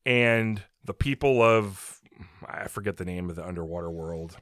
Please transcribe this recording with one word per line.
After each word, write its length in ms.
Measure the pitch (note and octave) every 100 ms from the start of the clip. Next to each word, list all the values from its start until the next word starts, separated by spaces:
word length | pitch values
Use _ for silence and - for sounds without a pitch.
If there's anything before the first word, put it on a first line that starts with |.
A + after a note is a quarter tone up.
| C3+
and 560 | B2 A#2+ A#2 A2+ G#2 - _
the 100 | -
people 480 | - C#3 C3+ C#3 B2
of, 580 | A2+ A2+ G#2 F#2+ - - _ - - - -
I 200 | - -
forget 280 | - G2+ -
the 80 |
name 240 | F2+ F2+ F2+
of 80 | E2+
the 100 | E2+
underwater 440 | F2 E2 F2 E2+
world. 460 | E2 D#2+ E2 E2 -